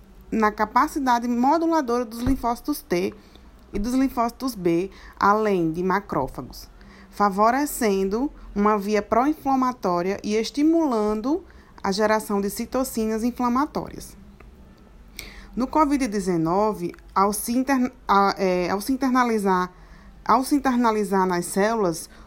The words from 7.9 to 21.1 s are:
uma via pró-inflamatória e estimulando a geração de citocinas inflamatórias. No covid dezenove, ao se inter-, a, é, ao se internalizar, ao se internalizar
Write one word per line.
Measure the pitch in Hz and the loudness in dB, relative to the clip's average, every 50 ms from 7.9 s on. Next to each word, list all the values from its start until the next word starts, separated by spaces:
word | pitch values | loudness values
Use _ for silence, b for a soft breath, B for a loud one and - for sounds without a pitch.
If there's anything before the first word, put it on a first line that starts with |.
| 196 190 190 196 196 233 269 302 - B B B B | 2 2 0 0 -2 -2 -2 -4 -6 B B B B
uma | 202 202 208 214 | 0 2 2 2
via | 208 196 202 208 202 | 2 0 0 0 0
pró-inflamatória | 202 - 214 226 254 302 311 - - 277 269 262 254 254 247 - - 190 175 175 175 190 202 - - | 0 0 2 2 2 2 0 -2 -2 0 0 2 0 0 -2 -2 -2 -2 0 0 0 -2 -4 -4 -4
e | 208 208 | -4 -2
estimulando | 220 220 - - 285 294 320 330 330 320 277 240 214 214 214 214 220 214 262 311 381 - B B B B B B B B | -2 -2 -2 -2 0 2 4 4 2 2 0 0 0 0 0 -2 -2 -2 -2 -4 -4 -6 B B B B B B B B
a | 196 | -4
geração | 190 202 214 208 214 220 214 - 208 202 | 0 2 2 2 2 0 0 -2 -2 -2
de | 202 202 | -2 -2
citocinas | 202 - 233 226 - 254 262 254 - 226 220 220 220 220 226 | -4 -6 -8 -4 -2 -2 -2 -2 -2 -2 -2 -2 -2 -2 -2
inflamatórias. | 247 240 - 247 240 240 254 302 302 - 185 - - - - - - - - - - - - - - - - - - - - - - - - - - B B B B B B B B B | -4 -2 -2 -2 0 0 0 0 -2 -4 -6 -8 -8 -12 -16 -16 -18 -18 -20 -20 -20 -20 -20 -20 -20 -20 -20 -20 -20 -20 -20 -20 -20 -20 -20 -20 -20 B B B B B B B B B
No | 214 254 | -6 -4
covid | 262 - 311 311 277 285 254 262 220 | -2 2 2 2 2 2 0 -2 -2
dezenove, | 196 208 180 190 175 165 160 160 175 196 214 220 202 175 175 - - - - - - | -2 -4 -2 0 0 0 0 0 0 2 0 0 -2 -4 -6 -8 -10 -10 -12 -4 0
ao | 190 196 208 | 0 2 2
se | 202 - - 233 233 | 0 -2 -4 -4 -2
inter-, | 262 254 285 277 254 247 247 - - - - | -2 0 0 0 0 0 -2 -4 -6 -2 2
a, | 202 202 196 196 - - | 4 4 4 4 2 0
é, | 196 185 180 180 180 170 | 0 0 0 0 0 -2
ao | 185 202 | -2 -4
se | 208 - | -2 -4
internalizar, | 269 254 277 262 247 262 247 240 226 214 196 196 185 180 180 180 B B B B B B B B B B - | -4 -2 0 0 2 2 2 2 0 0 2 2 2 0 0 -4 B B B B B B B B B B 0
ao | - 214 254 262 | 2 2 2 2
se | - 294 | 2 0
internalizar | 277 262 269 247 240 247 226 214 214 208 180 | 0 2 2 2 2 2 2 2 0 0 0